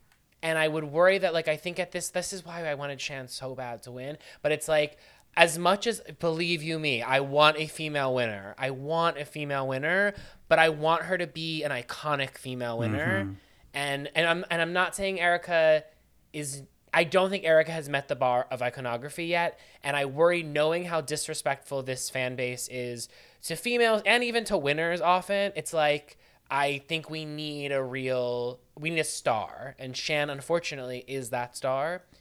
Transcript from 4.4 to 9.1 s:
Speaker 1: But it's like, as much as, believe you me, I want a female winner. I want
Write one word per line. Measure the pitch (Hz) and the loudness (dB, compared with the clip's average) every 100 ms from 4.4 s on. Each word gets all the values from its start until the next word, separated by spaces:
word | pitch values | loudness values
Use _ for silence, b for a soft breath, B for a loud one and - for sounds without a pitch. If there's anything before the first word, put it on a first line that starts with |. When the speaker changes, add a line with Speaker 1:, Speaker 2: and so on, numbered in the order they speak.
Speaker 1:
But | 147 | 0
it's | 151 - | 0 2
like, | 156 151 - b b _ - | 2 2 -2 b b _ 6
as | 170 156 | 6 8
much | 175 196 233 | 4 4 0
as, | 214 - 151 | -4 -8 -4
believe | 170 160 170 170 | -2 0 0 0
you | 156 160 | -2 -2
me, | 156 120 | 0 0
I | 117 135 | 2 2
want | 139 143 151 151 | 4 6 6 6
a | 156 | -4
female | - 156 147 135 | -6 -4 0 0
winner. | 127 117 101 98 - | 0 0 -4 -10 -6
I | 135 | -4
want | 135 139 165 170 | -4 -2 2 2